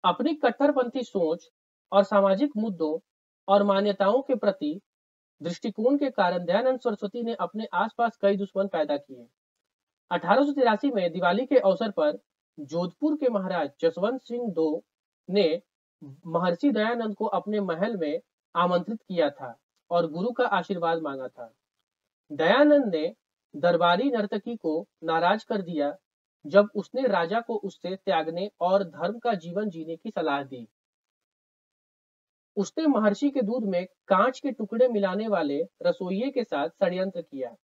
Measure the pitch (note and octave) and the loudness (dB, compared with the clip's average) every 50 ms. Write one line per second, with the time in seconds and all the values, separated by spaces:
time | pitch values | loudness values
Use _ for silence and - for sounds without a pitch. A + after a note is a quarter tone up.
0 | - F#3 - - A#3+ D#4+ D#4 D4+ - A#3+ A3+ - C#4 C#4+ C#4+ C4+ B3 A#3+ - C4 | 2 2 0 2 0 -2 0 2 0 0 2 4 2 4 4 2 0 0 -2 -6
1 | A#3 - - G3 E3+ D#3 E3 F3 - _ _ _ _ _ _ _ _ _ F#3+ G3+ | -6 -4 -2 0 0 0 0 -4 -6 _ _ _ _ _ _ _ _ _ 4 4
2 | G3 - G#3+ G3+ G3 G3 F#3+ G3 C#4+ C#4+ - G#3 A3 A3+ F#3 E3 D#3+ D3+ D#3 - | 4 6 4 4 6 6 4 4 2 0 0 -2 -4 -4 -2 -2 -2 -2 -2 -4
3 | _ _ _ _ _ _ _ _ _ - G3 G3+ G3+ G3+ G3 G3 G3+ G#3 G3 - | _ _ _ _ _ _ _ _ _ 4 4 4 6 4 2 2 2 0 0 2
4 | G3 G3 A3+ C4 C4+ - C4 G#3+ - G#3 G3 - D4+ D3 D#3 G3+ _ _ _ _ | 2 2 2 2 0 0 -2 0 0 0 0 0 -6 -6 -6 -6 _ _ _ _
5 | _ _ _ _ _ _ _ _ D3 E3+ F3 - - A#3 - - G#3+ B3+ C#4+ C#4+ | _ _ _ _ _ _ _ _ -8 -8 -8 -4 -6 -6 -4 0 0 2 2 2
6 | D4 C4+ - - F#3+ F3 F3+ F3 F3 E3 F3 G#3+ B3+ C4 C4 B3+ - B3 G#3 - | 0 -2 0 0 0 2 0 -2 -2 0 0 2 2 2 0 0 -2 -4 -4 -2
7 | G#3+ G3 - A#3+ A#3 A3+ A#3 - F3+ F3 - G#3+ A3+ - - A#3 A3+ A3 _ - | -6 -8 -6 -6 -6 -6 -4 -4 -6 -6 -6 -8 -8 -4 -2 -2 -2 -2 _ -2
8 | A#3 A3+ - _ - G3+ G3+ F#3+ G3+ - _ G3 G3 G3 - E3 D3+ D3 D3 C#3+ | -2 -2 -2 _ 0 2 2 2 -4 -4 _ -4 -4 -2 -2 -2 -2 -2 -2 -6
9 | - _ C3+ B2 A#2+ _ _ _ _ _ _ _ _ _ _ _ _ _ _ _ | -6 _ -20 -20 -20 _ _ _ _ _ _ _ _ _ _ _ _ _ _ _
10 | _ _ F3+ E3+ - F3 G3+ C4 C#4+ D4 C#4 C#4 B3+ A#3 G3+ G#3 - C#4+ B3 G3+ | _ _ -4 -4 2 4 4 4 4 2 2 2 2 2 2 2 0 -2 0 0
11 | F3+ E3+ D#3+ F3+ F3 F3 F#3 G#3+ C4 - D4 B3 - G3 F#3 - A#3 G#3+ - - | -2 -2 -2 0 0 0 2 0 0 2 2 4 4 4 2 2 -2 -4 -2 0
12 | D3+ G3 G3+ - _ _ _ _ _ _ _ - - C3 D#3+ E3+ F3 F3 - _ | 0 0 -2 -4 _ _ _ _ _ _ _ -16 -12 -8 -4 -4 -4 -4 -4 _
13 | D4 D#4 D#4 D4+ D4+ B3 A3 G3 F#3 F#3 F#3 F3 - C#3 _ _ - E3 E3 F#3+ | -2 -2 0 0 0 0 0 0 -2 -2 -2 -2 -2 -4 _ _ 0 0 0 2
14 | F#3+ A3+ C4 B3+ _ - A#3 A#3+ A#3+ A3 E3+ E3 D#3+ D#3 D3+ - _ _ _ _ | -2 -2 -2 -4 _ -8 -8 -6 -6 -4 -2 0 0 0 0 -4 _ _ _ _
15 | _ _ _ _ _ - F#3 G#3 F#3+ D#3 D#3+ G3 _ _ _ _ _ _ _ _ | _ _ _ _ _ 0 2 2 4 4 2 -2 _ _ _ _ _ _ _ _
16 | D#3 C#3+ C3+ _ _ E3+ D#3+ E3+ F3 F3+ F3 - - C#4+ A3 A3 G#3+ A3+ A#3+ A#3 | -20 -20 -20 _ _ -4 -2 0 0 0 0 2 0 0 2 2 0 0 -2 -2
17 | A3+ A3 G3+ _ G#3+ G#3 - F3+ - G#3 G#3 G#3 G3 F3+ E3 D#3+ G3 A#3+ A#3 F#3+ | -4 -6 -4 _ -4 -2 -2 -4 -4 -2 -4 -2 -2 -2 -2 -2 -2 -2 -2 -4
18 | D#3+ D3 D3+ - _ _ _ _ _ _ _ E3+ F3 F3 F3+ F3 F3 - A3+ A3 | -4 -4 -4 -6 _ _ _ _ _ _ _ 0 0 2 2 0 -2 -4 -10 -10
19 | _ _ F#3 E3+ D#3 C#3+ - - C#3 B2 A#2 _ _ _ _ _ _ _ F3 F3 | _ _ 0 0 0 0 0 -6 -14 -14 -14 _ _ _ _ _ _ _ 0 0
20 | E3+ D#3+ D3 E3+ F#3+ B3 A#3 - B3 A3 G3+ F#3 F3 - G3+ F3 E3+ E3+ E3 E3 | 0 0 -4 -4 -4 -4 0 0 0 2 0 -2 -2 -2 -4 -2 0 0 0 0
21 | D#3+ C#3+ C#3 C3+ C3 A#2+ _ - A#2+ A2+ _ _ _ _ _ _ _ _ _ _ | -2 -6 -8 -8 -10 -12 _ -14 -18 -18 _ _ _ _ _ _ _ _ _ _
22 | _ _ _ _ _ _ D4+ C#4+ D#3+ E3+ A3 C4+ D4 D4 D4 C#4+ C4 G#3 E3+ D#3 | _ _ _ _ _ _ -4 0 2 4 6 6 6 6 6 4 4 2 -2 -2
23 | D3+ F3 - _ _ _ _ _ _ _ - - - F3 E3+ D#3+ F3 F3 F3 F#3 | -2 -4 -6 _ _ _ _ _ _ _ -8 0 0 2 2 4 4 4 4 2
24 | C4 C#4+ B3 A3 G#3 G3 A3+ G#3 _ A#3 A#3+ A3 - D#3+ D3+ E3 G3+ _ _ _ | 2 0 0 -2 -2 -4 -6 -8 _ -8 -10 -6 -4 -4 -4 -4 -6 _ _ _
25 | D#3+ E3 D#3+ E3+ F3 F3+ G3+ A3 - _ A#3 G3+ F3+ E3 E3+ D3 C#3+ C#3+ D3 - | -6 -2 -2 2 2 2 2 0 -2 _ -4 -4 -4 -4 -4 -2 -2 -4 -4 -8
26 | _ _ _ _ _ _ _ _ _ D3 D3+ G3+ G#3 G#3+ _ G#3 F#3+ _ - B3+ | _ _ _ _ _ _ _ _ _ 4 4 4 4 4 _ -8 -8 _ -6 -2
27 | C4+ A#3+ G3 F3 E3+ E3 G#3 A#3 A#3 - A#3 G#3 - G3 - _ - F3+ F#3+ F#3+ | 0 0 2 0 0 0 -2 -4 -4 -4 -8 -6 -6 -8 -12 _ -8 -8 -8 -6
28 | _ G3 F#3+ D#3+ D#3 D#3+ E3 F3 G3 G#3 _ _ E3+ F3+ F#3+ G3+ G3 E3+ - - | _ 0 0 0 0 -2 -4 -6 -6 -8 _ _ 0 2 2 2 0 -2 -6 -4
29 | E3 F3+ G#3+ A#3 - A#3+ A3 F3+ D#3+ E3+ E3+ G3 G#3+ G#3+ E3 E3 D#3 D#3+ E3 - | -4 -4 -4 -2 -2 -2 -2 -2 -4 -6 -4 -4 -4 -4 -6 -8 -8 -10 -10 -10
30 | _ A3+ - G3 E3 D3+ C#3 C#3+ C#3 C3 C3+ B2 A2+ _ _ _ _ _ _ _ | _ -8 -6 -4 -2 -2 -2 -2 -4 -8 -12 -14 -14 _ _ _ _ _ _ _
31 | _ _ _ _ _ _ _ _ _ _ _ _ _ _ _ _ _ _ _ _ | _ _ _ _ _ _ _ _ _ _ _ _ _ _ _ _ _ _ _ _
32 | _ _ _ _ _ _ _ _ _ _ _ G#3 G3 - _ D#4+ D#4+ D4+ C4+ G#3 | _ _ _ _ _ _ _ _ _ _ _ -4 -4 -4 _ 0 2 2 2 4
33 | G#3+ G#3 G3+ - D4 C#4+ C#4 C4+ A3 F#3+ A#3+ B3+ A3 G3 F3+ F3 F#3 - _ _ | 2 2 2 2 -2 0 0 0 -2 -2 -2 -2 -2 -2 -2 -2 -4 -6 _ _
34 | _ - G3 F#3+ G3+ B3+ C4 - - C#4 A3+ - A3 G3 A3+ A3+ B3+ B3+ A#3 G3+ | _ 0 2 4 4 2 0 -2 -8 -8 -6 -6 -8 -6 2 2 2 2 4 0
35 | G3 F#3+ F#3 G3+ A3 A3+ G3+ F3 D#3+ C#3+ C#3+ D3 E3+ F#3 _ _ - F3 F3 - | 0 0 0 -2 -2 0 0 0 0 -2 -2 -4 -4 -6 _ _ -2 -2 -2 0
36 | F#3+ F3+ F#3+ G3 B3 C#4+ C#4 B3+ A3 _ D#3+ C#3+ C#3+ E3 _ _ G3 F3+ F3+ F#3 | -4 -4 -2 -2 -2 -2 -2 -4 -4 _ -4 -4 -4 -4 _ _ -2 -2 0 -2
37 | F#3+ F#3+ F#3 F3 E3 _ C#3+ C3+ B2+ A#2+ A2+ _ _ | -4 -4 -6 -10 -12 _ -10 -10 -8 -10 -10 _ _